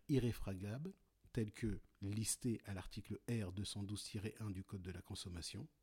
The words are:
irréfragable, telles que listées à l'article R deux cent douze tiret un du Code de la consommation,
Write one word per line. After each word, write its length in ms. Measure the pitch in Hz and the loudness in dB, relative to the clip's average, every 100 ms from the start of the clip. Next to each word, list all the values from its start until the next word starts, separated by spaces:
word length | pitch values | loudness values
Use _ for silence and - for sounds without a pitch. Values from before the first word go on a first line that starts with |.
| - | 4
irréfragable, 840 | 135 120 - - 95 101 120 170 - _ _ - | 6 6 4 0 0 -2 -2 -4 -8 _ _ -4
telles 200 | - 107 | 0 0
que 280 | - 110 92 - _ | 2 0 0 -4 _
listées 600 | 98 104 104 - 127 110 - | 0 2 2 2 2 0 0
à 80 | |
l'article 460 | 95 - - - 101 - | -4 -4 -8 -4 -4 0
R 220 | 117 98 | 0 2
deux 120 | 90 101 | 0 -2
cent 180 | 104 | -2
douze 200 | 101 104 | -2 -2
tiret 320 | - 107 107 - | -2 -2 -2 -2
un 100 | 107 | -4
du 140 | 92 | -4
Code 180 | 95 101 | -4 -4
de 100 | 92 | -4
la 100 | 87 | -6
consommation, 680 | - - - 85 80 - 147 - | -6 -6 -4 -4 -4 -6 -8 -12